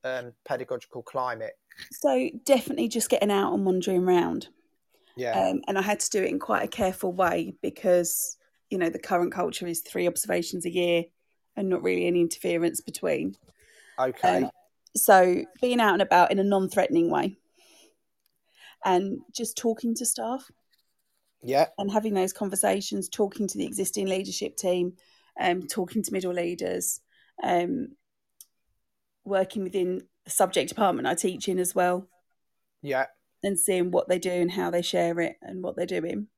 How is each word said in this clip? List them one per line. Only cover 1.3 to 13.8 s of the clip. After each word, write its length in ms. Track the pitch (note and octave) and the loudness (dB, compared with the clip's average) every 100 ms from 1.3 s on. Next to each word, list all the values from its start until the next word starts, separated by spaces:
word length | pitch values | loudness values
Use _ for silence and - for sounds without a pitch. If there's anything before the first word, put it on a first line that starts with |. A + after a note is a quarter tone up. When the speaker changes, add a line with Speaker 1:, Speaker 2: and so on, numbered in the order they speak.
| A2+ A2 - _ - - | -6 -10 -14 _ -20 -18
Speaker 2:
So 380 | - C#4+ B3+ C4 - - | -2 0 0 -2 -6 2
definitely 420 | C4+ - - A3+ | 2 2 -4 -2
just 220 | A3+ - | -2 0
getting 220 | - G3+ | 2 2
out 220 | G3+ G3 | 2 2
and 120 | F#3 F#3+ | 2 2
wandering 400 | F#3 F3+ F#3 F3+ | 0 2 2 4
around. 400 | F3+ E2+ E2 - _ _ _ _ _ _ - | 4 4 -2 -8 _ _ _ _ _ _ -6
Speaker 1:
Yeah. 320 | B2 F#3+ F#3+ | -2 2 2
Speaker 2:
Um, 120 | F#3 - | 0 -2
and 100 | G3 | -2
I 40 | |
had 180 | G3 G#3 | 0 -2
to 100 | - | 0
do 140 | G#3+ | 0
it 60 | F#3+ | 0
in 100 | - | -2
quite 240 | - - | -2 -2
a 60 | G#3 | -2
careful 420 | - F#3+ F#3+ F#3+ | -2 -2 -2 -4
way 420 | F3+ F3+ F3 E3 - | 2 2 2 -4 -6
because, 760 | - - F#3+ F3+ E3+ - - - _ _ _ | -8 -2 4 4 4 -2 -6 -10 _ _ _
you 80 | G3 | -2
know, 120 | E3+ | -2
the 80 | E3 | -4
current 360 | - F3+ F3 | -2 0 0
culture 340 | - F3 - F3 | -2 -4 -4 -6
is 140 | E3+ | -8
three 260 | - F3+ F3 | -8 -2 -2
observations 580 | E3+ - F3+ E3+ F#3 F3 | -2 -2 -2 -2 -6 -4
a 60 | |
year 320 | F3 F3 E3+ E3+ _ _ _ _ - | 0 2 2 0 _ _ _ _ -6
and 100 | G3 | -2
not 160 | F3+ | 0
really 240 | F3+ F3+ F3 | 0 0 2
any 140 | F3 | 2
interference 580 | E3+ - F#3 E3+ E3+ - | 2 0 -2 0 0 -2
between. 560 | - - F3 C#3+ E3+ G3 _ _ _ - | -10 -6 -2 -2 -4 -8 _ _ _ -20